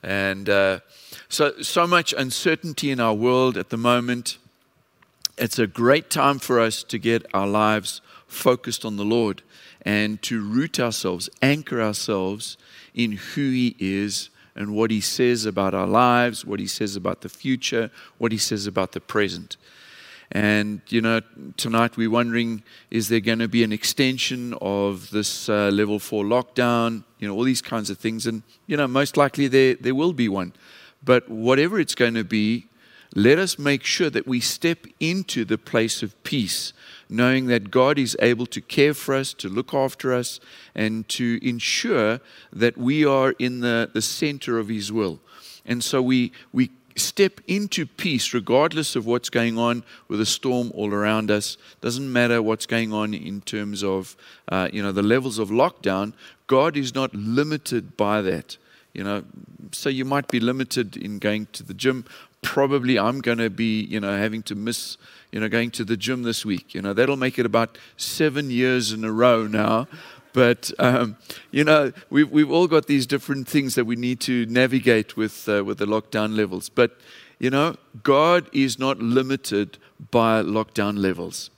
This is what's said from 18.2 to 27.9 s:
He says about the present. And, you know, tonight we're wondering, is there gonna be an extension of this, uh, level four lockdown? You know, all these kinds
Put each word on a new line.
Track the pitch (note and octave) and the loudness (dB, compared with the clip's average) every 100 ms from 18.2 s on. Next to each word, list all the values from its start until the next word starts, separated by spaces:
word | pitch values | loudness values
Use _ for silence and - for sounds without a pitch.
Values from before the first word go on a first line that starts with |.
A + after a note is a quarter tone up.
| A#2 | -4
He | A2 | -2
says | - G#2+ G2+ | -2 -2 -2
about | G2 F#2 | -2 -4
the | - | -6
present. | - G#2+ G2+ F2 - - _ - - - - - _ | -4 0 0 -4 -12 -18 _ -20 -20 -20 -20 -20 _
And, | - G#2 G#2 G#2 G#2 - | 0 2 2 0 -6 -2
you | A2+ | 0
know, | A2+ A2+ - - C#2 - | 2 0 -2 -20 -16 -8
tonight | A#2 A2+ A#2 - | -2 2 2 0
we're | A2+ | 0
wondering, | A#2+ A#2+ A#2 A#2 A2 - - _ | 2 0 0 -2 -6 -12 -20 _
is | A2+ G#2 | -4 0
there | A2+ | 0
gonna | G#2+ A2+ A2+ | 2 0 0
be | A#2 | 2
an | A2+ | 2
extension | G#2+ - - C3 B2+ - B2+ A#2+ A#2 | 0 -4 0 0 0 -4 -4 -8 -6
of | F#2+ G2+ G2+ F#2+ - | -4 0 -2 -4 -4
this, | G#2+ G#2 - - | -4 -4 -6 0
uh, | G#2 G2+ | 2 2
level | G2+ G#2 G#2 | 2 2 -2
four | - G#2+ | -2 -4
lockdown? | G2+ B2 B2+ - B2 A#2+ A#2 A2+ - _ | 2 0 0 0 2 2 0 -4 -12 _
You | G#2 | -6
know, | |
all | G2 | -2
these | B2+ B2 | 0 0
kinds | - A2+ G2+ | -2 -6 -4